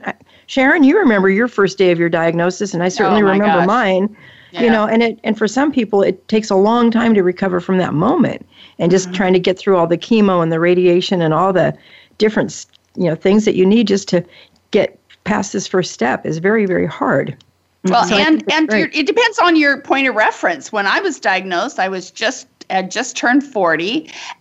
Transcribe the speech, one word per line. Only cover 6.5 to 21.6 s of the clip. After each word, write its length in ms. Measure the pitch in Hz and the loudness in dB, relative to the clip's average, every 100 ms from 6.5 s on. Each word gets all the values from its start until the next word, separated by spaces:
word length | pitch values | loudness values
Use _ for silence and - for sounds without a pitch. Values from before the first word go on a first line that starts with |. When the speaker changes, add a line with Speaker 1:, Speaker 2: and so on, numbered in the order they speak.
Speaker 1:
long 380 | 196 202 240 233 | 2 2 4 2
time 200 | 226 233 | 2 2
to 100 | 214 | 2
recover 340 | 180 180 196 180 | 2 0 -2 -2
from 200 | 175 185 | -2 0
that 140 | 180 | 0
moment. 540 | 143 202 349 - - - _ - - | 0 0 2 0 -4 -14 _ -20 -4
And 100 | 170 | 0
just 160 | 185 185 | 0 0
Speaker 3:
Mm-hmm. 80 | 185 | -2
Speaker 1:
trying 160 | 190 | 0
to 80 | 185 | 2
get 180 | 185 185 | 0 -2
through 180 | - 190 | 0 2
all 100 | 165 | 2
the 100 | 170 | -2
chemo 440 | - 226 202 180 | 0 2 2 2
and 100 | 165 | 0
the 80 | 165 | 0
radiation 600 | 170 180 180 175 180 185 | 2 2 4 2 0 0
and 120 | 160 | 0
all 180 | 156 185 | 2 2
the 220 | 185 147 147 - - _ - | 2 0 -2 -12 -20 _ -2
different, 480 | 214 214 151 - - _ _ - | 0 0 -4 -6 -18 _ _ -4
you 80 | |
know, 100 | 180 160 | -2 0
things 280 | 196 208 | 2 2
that 100 | 214 - | 2 2
you 100 | 185 | 4
need 220 | 220 226 | 4 2
just 200 | 202 - | 0 0
to 160 | 180 175 - - _ _ | -2 -4 -12 -20 _ _
get 280 | - - - _ - | -2 -2 -6 _ -12
past 280 | - 214 202 | -4 -4 -4
this 140 | 202 - | -6 -4
first 260 | 190 175 | -4 -4
step 320 | - 233 254 | -4 -4 -4
is 140 | - 156 | -6 -4
very, 280 | 180 226 196 | -2 0 0
very 200 | 175 180 | -2 -4
hard. 500 | - 277 143 143 - _ _ _ _ | -4 -2 -2 -2 -10 _ _ _ _
Speaker 2:
Well, 200 | 185 233 | -2 0
Speaker 1:
So 120 | 180 202 | 0 0
I 40 | |
Speaker 2:
and, 180 | 202 320 | 0 0
Speaker 1:
think 40 | |
it's 100 | - | -2
Speaker 2:
and 140 | 294 311 | -2 0
Speaker 1:
great. 100 | 214 | -2
Speaker 2:
your, 100 | 311 | -2
it 140 | 294 277 | -2 -2
depends 320 | 320 480 427 | 0 0 2
on 160 | 359 320 | 2 4
your 240 | 294 277 | 2 0
point 260 | - 262 269 | -2 -2 0
of 60 | |
reference. 580 | 214 214 - 247 156 - | 0 0 0 -4 -6 -6
When 140 | 214 196 | -4 -2
I 140 | 269 | -2
was 180 | 392 277 | -2 -4
diagnosed, 580 | 220 190 190 175 | -2 -2 -2 -4